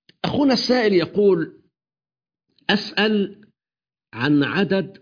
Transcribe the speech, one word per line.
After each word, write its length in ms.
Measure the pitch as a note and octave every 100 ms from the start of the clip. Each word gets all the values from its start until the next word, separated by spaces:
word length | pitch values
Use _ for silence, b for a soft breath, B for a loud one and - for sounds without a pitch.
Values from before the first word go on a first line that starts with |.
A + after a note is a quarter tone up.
| _ _
أخونا 280 | E3 B3+ C#4+
السائل 420 | A#3+ - B3 G#3+
يقول: 680 | F3+ F3 G3 G3+ F3 D3+ - _ _ _ _ _ _ _ _ _ _ -
"أسأل 720 | G3+ - - G#3+ G#3 F#3+ - _ _ _ _ _ _ _
عن 300 | A2 C3+ D3
عدد 560 | C3 E3 F#3 F#3+ D#3 -